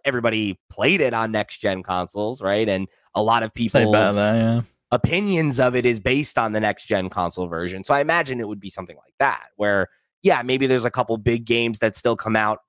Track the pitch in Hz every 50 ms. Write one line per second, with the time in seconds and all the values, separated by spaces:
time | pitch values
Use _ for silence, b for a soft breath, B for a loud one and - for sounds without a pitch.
0 | - 139 127 120 117 113 110 110 107 101 90 - _ - - - 107 143 196 180
1 | 143 123 113 113 113 113 110 107 104 - - - - 101 95 92 90 - 92 90
2 | 90 - - 101 104 113 127 - 101 95 101 107 113 104 95 95 95 - _ _
3 | _ _ - 98 107 110 117 117 113 107 - - 117 110 - 135 117 107 107 107
4 | 95 101 101 101 104 104 113 113 113 113 117 117 117 - _ _ _ - 123 123
5 | - 127 160 185 208 202 185 165 156 147 123 131 127 127 123 123 123 123 117 107
6 | 95 127 131 143 147 - - 131 113 110 107 107 107 104 98 - - - 107 95
7 | 92 92 - 98 87 87 - 92 90 85 85 82 87 87 95 95 98 - 139 143
8 | 147 156 165 175 160 135 127 120 110 104 104 98 98 95 - 98 90 82 78 71
9 | _ _ _ - 135 135 87 - 64 - _ 101 104 104 101 98 92 - _ _
10 | _ _ _ _ - 190 160 127 120 127 131 135 135 127 131 127 117 120 - 131
11 | 123 - 113 110 104 123 117 117 113 110 117 117 117 117 110 - 117 110 - -
12 | - 120 113 - - 110 110 110 107 107 107 - _